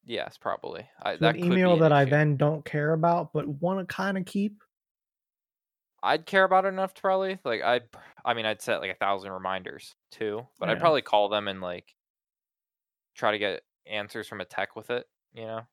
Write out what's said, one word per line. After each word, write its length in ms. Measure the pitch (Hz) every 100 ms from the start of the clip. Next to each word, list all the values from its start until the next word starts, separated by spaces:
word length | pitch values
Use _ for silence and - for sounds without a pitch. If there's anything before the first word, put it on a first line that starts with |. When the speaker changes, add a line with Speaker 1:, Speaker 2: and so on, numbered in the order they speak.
Speaker 1:
Yes, 340 | - 113 65 -
probably. 520 | - - - 85 120 _
I, 160 | - 127
Speaker 2:
To 40 |
Speaker 1:
that 60 | -
Speaker 2:
an 100 | 165
Speaker 1:
could 220 | 175 180
be 100 | 185
Speaker 2:
email 40 | 170
Speaker 1:
an 80 | 160
Speaker 2:
that 80 |
I 100 | 147 139
Speaker 1:
issue. 0 |
Speaker 2:
then 300 | 147 151 139
don't 300 | 147 156 -
care 260 | 151 151
about, 400 | 160 170 170 147
but 160 | 151 143
wanna 380 | 143 170 190 185
kinda 380 | - 190 190 180
keep. 360 | 202 202 208 _ _ _ _ _ _ _ _ _ _ _ _ _ _
Speaker 1:
I'd 220 | 98 151 160
care 180 | 196
about 220 | 190 185 190
it 40 |
enough 240 | 190 190 -
to 60 |
probably, 380 | 196 190 190 190
like, 180 | - 113
I'd, 280 | 107 123 120 - - - -
I 80 |
mean, 120 | 117 110
I'd 160 | 107
set, 200 | - 98
like, 100 | 92
a 40 | 92
thousand 360 | 98 98 98
reminders 640 | 95 92 95 92 - - _ _
too, 380 | - 110 104 123 _
but 100 | 92
I'd 100 | 110
Speaker 2:
Yeah. 0 |
Speaker 1:
probably 220 | 170 147
call 260 | - 104 104
them 180 | 104 104
and, 140 | 95
like, 340 | 92 90 _ _ _ _ _ _ _ _ _ _ _ _ _ -
try 160 | 113
to 60 | 104
get 240 | 101 87 _ _ -
answers 420 | 107 104 113 104
from 140 | 107
a 40 | 92
tech 300 | - 98 -
with 140 | 107
it, 180 | 123 - _ _
you 120 | 117 110
know? 200 | 113 113